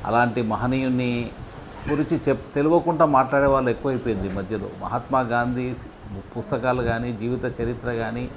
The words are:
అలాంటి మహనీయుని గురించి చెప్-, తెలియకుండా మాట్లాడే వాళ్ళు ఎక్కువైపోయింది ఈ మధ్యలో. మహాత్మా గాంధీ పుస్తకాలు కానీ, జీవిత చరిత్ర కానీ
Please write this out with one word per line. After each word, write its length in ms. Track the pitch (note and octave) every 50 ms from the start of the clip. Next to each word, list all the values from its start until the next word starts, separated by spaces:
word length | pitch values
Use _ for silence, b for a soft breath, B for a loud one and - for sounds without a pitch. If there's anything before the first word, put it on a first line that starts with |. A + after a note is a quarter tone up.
| -
అలాంటి 380 | - A2 A#2 A#2+ A#2+ G#2+ B2
మహనీయుని 880 | A2+ A2 G#2+ G2+ A#2+ B2 C3 C3 C3 C3 B2+ B2 B2+ B2 A#2+ A#2+ A#2+ A2 - - - - - - - - - - - -
గురించి 300 | D3 C#3+ D3 - E3+ D3 - C#3+
చెప్-, 260 | C3 - - - -
తెలియకుండా 520 | C#3+ C#3+ D#3 E3+ E3+ E3 E3+ E3 D3+ D#3+
మాట్లాడే 400 | D3+ C#3 C3 C3 C3 C#3+ C#3 C#3
వాళ్ళు 240 | C#3 C3+ C3+ C3 B2
ఎక్కువైపోయింది 580 | A2+ - - C#3 C3 A#2+ G#2 A#2+ G#2+ F#2+ F#2+ G2
ఈ 40 |
మధ్యలో. 360 | F#2 G2 F#2+ F#2+ A2 G2+ G2 F#2+ - -
మహాత్మా 380 | - F#2+ A2+ A#2+ A#2 - C3+ C3
గాంధీ 540 | B2+ A2+ A#2+ A#2+ A#2+ B2+ B2 B2 B2+ B2+ B2 - - - - - - G#2 G2+ G2 - - - A#2+
పుస్తకాలు 440 | A2 - C#3+ A#2 A#2 B2+ B2 B2+
కానీ, 300 | A#2+ A#2 A2+ A2+ A#2+ B2
జీవిత 480 | A#2 G2+ A2 A#2+ B2+ A#2+ B2 B2 - -
చరిత్ర 320 | A2+ A#2 B2 B2 - B2
కానీ 380 | A#2 A2+ A2+ A2 A2+ A#2+ B2+ B2+ -